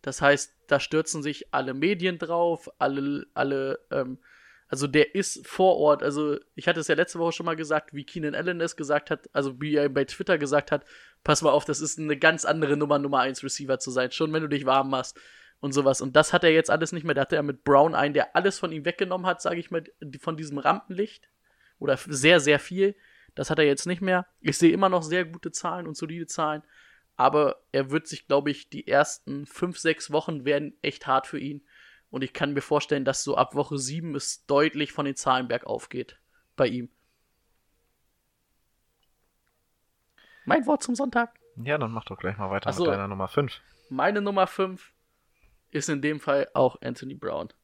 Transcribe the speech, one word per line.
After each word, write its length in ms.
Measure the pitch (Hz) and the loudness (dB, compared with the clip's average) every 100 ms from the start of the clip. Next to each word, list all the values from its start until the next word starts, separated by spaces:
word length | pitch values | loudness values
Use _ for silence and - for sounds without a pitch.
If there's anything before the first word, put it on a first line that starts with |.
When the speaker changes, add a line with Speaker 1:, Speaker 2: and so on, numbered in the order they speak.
Speaker 1:
Das 200 | - 131 | -10 2
heißt, 340 | 143 143 - _ _ | 4 4 0 _ _
da 120 | 143 | 0
stürzen 420 | - 151 160 160 | 2 -2 -2 -6
sich 320 | 147 143 - | -6 -8 -4
alle 200 | 135 131 | -4 -4
Medien 440 | 131 170 196 185 170 | -2 0 0 -2 -4
drauf, 520 | 160 170 170 160 - _ | -4 0 0 -2 -8 _
alle, 480 | 139 139 139 143 - | -2 0 -4 -4 -6
alle, 460 | - 139 135 135 135 _ | -4 -2 -2 -2 -6 _
ähm, 260 | 135 127 131 _ - - _ _ | -4 -4 -8 _ -20 -20 _ _
also 200 | 135 139 | -6 0
der 260 | 147 - | 2 0
ist 320 | 196 - - - | -4 -6 -10 -12
vor 320 | - 185 - | 0 2 4
Ort. 240 | 147 143 | 2 2
Also 380 | 147 147 151 147 _ - | 0 -2 -4 -6 _ -6
ich 120 | 170 | -4
hatte 120 | 165 | -2
es 80 | 156 | 0
ja 80 | 151 | 0
letzte 240 | 202 175 | 0 -2
Woche 140 | 165 | -4
schon 120 | 160 170 | -2 -6
mal 100 | 156 | -6
gesagt, 380 | 151 151 - | -2 -4 -4
wie 120 | 143 139 | -14 -10
Keenan 280 | 175 151 | -6 -4
Allen 260 | - 180 175 | -4 -4 -2
es 160 | 160 - | -4 -4
gesagt 360 | 143 147 - | 0 0 0
hat, 180 | 151 - | -6 -2
also 300 | 147 139 127 | -2 -2 -4
wie 140 | 151 147 | 0 2
er 120 | 143 | 2
bei 160 | 135 135 | 0 -2
Twitter 340 | - 190 165 | -4 -2 0
gesagt 320 | 147 147 - | 2 0 0
hat, 120 | 151 - - - _ | -4 -4 -20 -20 _
„Pass 200 | - 147 | 0 4
mal 80 | 156 | 4
auf, 120 | 143 | 4
das 160 | - 143 | 2 -4
ist 200 | 151 - | -4 -6
eine 180 | 151 143 | -4 4
ganz 280 | 160 143 - | 4 4 -2
andere 300 | 160 147 147 | 0 2 0
Nummer, 220 | 147 147 | 2 0
Nummer 220 | 143 139 | 2 0
eins 240 | 127 131 | 0 -4
Receiver 340 | 135 - 139 131 | -8 -8 -2 -2
zu 140 | - | 0
sein, 200 | 127 127 | -2 -2
schon 220 | - 160 | -2 -2
wenn 80 | 156 | -2
du 80 | 151 | -2
dich 160 | 143 131 | -2 2
warm 240 | 135 135 | 2 2
machst 300 | 131 127 - - - - _ | -2 -4 -14 -20 -20 -20 _
und 140 | 143 | -2
sowas.“ 280 | 135 135 135 | 2 4 2
Und 140 | 135 156 | 4 4
das 180 | 151 | 6
hat 100 | 180 | 4
er 60 | 170 | 6
jetzt 220 | 160 156 | 4 4
alles 200 | 160 165 | 0 0
nicht 120 | 170 | -4
mehr. 100 | 160 | -2
Da 80 | 139 | 0
hatte 140 | 135 160 | 2 0
er 80 | |
mit 200 | 147 135 | -2 -4
Brown 300 | 139 139 - | 6 6 6
einen, 220 | 82 147 143 | 4 2 2
der 200 | - 165 | 2 2
alles 220 | 190 - | 0 -2
von 140 | 180 | -6
ihm 140 | 160 156 | -4 -6
weggenommen 420 | 170 190 185 185 | -4 -4 -2 -2
hat, 160 | 175 | -2
sag 120 | - 170 | -4 -4
ich 140 | 165 | -4
mal, 140 | 170 - _ | -6 -8 _
die, 160 | 151 135 | -16 -10
von 180 | - 160 | -8 -8
diesem 220 | 156 143 | -8 -2
Rampenlicht 720 | 131 196 - 185 214 - _ _ _ _ _ _ | 0 0 -4 -6 -6 -8 _ _ _ _ _ _
oder 160 | 139 | -2
f-, 140 | 131 - | -2 -2
sehr, 300 | 143 147 170 | 2 6 6
sehr 180 | 143 147 | 6 2
viel. 380 | - 180 196 196 _ _ _ - | 2 0 0 0 _ _ _ -10
Das 140 | - | -2
hat 100 | 160 | 2
er 60 | 151 | 4
jetzt 200 | 143 175 | 2 -2
nicht 160 | 175 | -2
mehr. 260 | 190 180 180 _ | 0 0 -2 _
Ich 160 | 156 143 | -4 6
sehe 140 | 170 | 6
immer 180 | 175 196 | 6 2
noch 120 | 180 | 2
sehr 220 | 156 180 165 | 0 -2 -2
gute 260 | 170 165 | -8 -10
Zahlen 360 | - 175 180 165 | -6 -6 -6 -8
und 100 | 151 | -10
solide 300 | 156 170 160 | -10 -8 -8
Zahlen, 360 | - 156 151 _ - _ _ _ - | -4 -2 -2 _ -20 _ _ _ 2
aber 460 | 135 151 143 - _ | 4 6 2 0 _
er 200 | 147 135 | -2 0
wird 160 | 151 - | -4 -4
sich, 200 | 151 _ | -14 _
glaub 200 | 143 147 | 2 2
ich, 220 | 143 - | -6 -10
die 180 | - - | -14 0
ersten 580 | 135 147 - - 143 147 | 2 2 -2 -10 -10 -12
fünf, 320 | - 180 170 | -6 -6 -2
sechs 340 | 160 156 - | -2 -2 -2
Wochen 340 | 147 - 151 127 | -2 -2 -4 0
werden 320 | 143 147 - | 0 -2 -6
echt 240 | - - - | -8 -6 0
hart 220 | 131 - | 0 0
für 120 | 147 | -8
ihn. 240 | 139 143 _ _ - _ _ | -8 -10 _ _ -20 _ _
Und 120 | 131 | -8
ich 100 | 131 | -8
kann 200 | - 143 | -4 -2
mir 80 | 143 | -2
vorstellen, 440 | - 147 - 147 135 | 0 -2 0 0 0
dass 180 | 135 | -2
so 120 | - - | -2 0
ab 200 | - 139 | 0 0
Woche 240 | 139 143 | -2 -4
sieben 340 | 131 160 165 | -6 -8 -6
es 320 | 143 - - - | -6 -8 -12 2
deutlich 460 | 143 156 151 147 | 4 4 0 -4
von 140 | - 143 | -2 -4
den 100 | 131 | -2
Zahlen 320 | - 131 127 | 0 0 0
bergauf 420 | 120 - 110 - | -4 -4 -6 -6
geht 300 | 123 - - _ _ _ - | -10 -10 -14 _ _ _ 0
bei 120 | 127 | 0
ihm. 220 | 127 120 _ _ _ _ _ _ _ _ _ _ _ _ _ _ _ _ _ _ _ _ _ _ _ _ _ _ _ _ _ _ _ _ _ _ - - | 0 -8 _ _ _ _ _ _ _ _ _ _ _ _ _ _ _ _ _ _ _ _ _ _ _ _ _ _ _ _ _ _ _ _ _ _ -14 2
Mein 220 | 285 247 | 2 4
Wort 160 | 294 | 0
zum 100 | - | 0
Sonntag. 460 | 240 277 240 233 _ _ - | -2 0 0 -2 _ _ -10
Speaker 2:
Ja, 240 | 117 151 | -2 0
dann 120 | 113 | 0
mach 140 | 113 - | -4 -10
doch 140 | 98 | -8
gleich 180 | 95 101 | -6 -4
mal 140 | 95 | -4
weiter 180 | 98 - | -2 -2
Speaker 1:
Ach 40 | |
so. 100 | - | 0
Speaker 2:
mit 100 | 170 | 0
deiner 140 | 98 98 | 0 -4
Nummer 200 | 98 95 | -6 -2
fünf. 340 | - 139 - _ _ _ | -2 -2 -6 _ _ _
Speaker 1:
Meine 320 | 131 165 208 | 0 0 0
Nummer 240 | 202 196 185 | -2 0 0
fünf 480 | - 190 185 - _ _ _ _ _ _ _ _ | 0 -4 -4 -20 _ _ _ _ _ _ _ _
ist 180 | 151 143 | -6 -4
in 140 | 147 | -2
dem 160 | 143 151 | -2 -2
Fall 300 | - 139 - | 0 0 2
auch 260 | - 131 - | 2 2 2
Anthony 320 | 127 123 131 135 | -10 -8 -12 -10
Brown. 340 | - 76 90 _ | -8 -6 -8 _